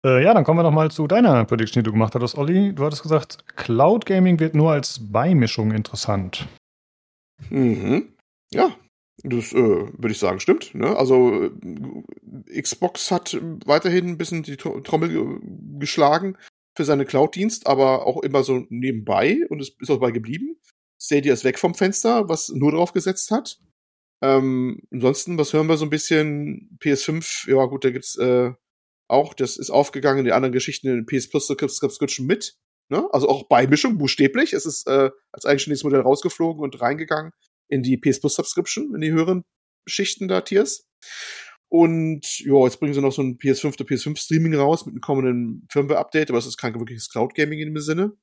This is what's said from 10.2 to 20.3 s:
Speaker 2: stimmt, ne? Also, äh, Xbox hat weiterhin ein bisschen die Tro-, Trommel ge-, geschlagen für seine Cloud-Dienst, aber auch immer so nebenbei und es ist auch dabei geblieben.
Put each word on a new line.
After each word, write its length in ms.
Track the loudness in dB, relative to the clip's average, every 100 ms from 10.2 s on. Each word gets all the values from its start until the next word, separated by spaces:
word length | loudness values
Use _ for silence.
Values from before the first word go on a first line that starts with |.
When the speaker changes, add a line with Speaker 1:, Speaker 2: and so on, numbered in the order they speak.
| -2 0
Speaker 2:
stimmt, 340 | 2 0 0
ne? 220 | -4 -2
Also, 560 | 2 4 6 6 2 -2
äh, 1080 | -6 -14 -12 -12 -14 -16 -20 -20 -20 -12 -8
Xbox 500 | -8 -4 -4 -4 -4
hat 260 | -4 -4 -8 -8 -8
weiterhin 420 | 2 2 4 0 -2
ein 100 | -6
bisschen 240 | -6 -8
die 140 | -8
Tro-, 240 | -10 -8 -10
Trommel 300 | -4 -2 0
ge-, 300 | -2 -4 -8 -14 -18 -16 -10
geschlagen 580 | -6 2 4 4 -2 -10 -20 _ _ -4
für 80 |
seine 200 | 0 0
Cloud-Dienst, 640 | 2 2 2 2 -2 -2 0
aber 400 | 4 4 4 0
auch 160 | -2
immer 200 | 0 0
so 220 | 0 -2 -4
nebenbei 680 | -6 -4 -4 0 2 2 0 -2
und 100 | -6
es 160 | -10 _
ist 100 | -2
auch 60 |
dabei 160 | 0 0
geblieben. 440 | -2 -8